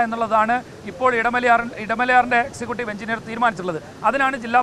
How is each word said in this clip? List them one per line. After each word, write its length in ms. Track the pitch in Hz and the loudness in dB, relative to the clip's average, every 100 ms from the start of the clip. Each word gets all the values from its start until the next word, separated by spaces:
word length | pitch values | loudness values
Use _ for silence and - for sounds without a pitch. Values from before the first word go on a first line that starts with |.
| 233 | 4
എന്നുള്ളതാണ് 500 | 233 226 220 220 247 - - 208 | 0 0 2 2 0 -4 -16 -12
ഇപ്പോൾ 200 | 180 254 233 | 0 0 2
ഇടമലയാർ-, 500 | 233 247 247 233 233 247 | 0 2 4 4 2 -6
ഇടമലയാറിൻ്റെ 560 | 214 226 247 254 247 240 233 | -4 -2 4 4 4 2 0
executive 420 | - 233 240 226 | -4 -8 -6 -6
engineer 260 | 202 220 226 220 | -6 -6 -6 -6
തീരുമാനിച്ചിട്ടുള്ളത്. 520 | 226 240 190 180 156 - - 220 | -2 0 0 -4 -6 -8 -4 0
അതിനാണ് 280 | 269 262 269 | 2 0 -2
ജില്ലാ 180 | 226 240 | 0 2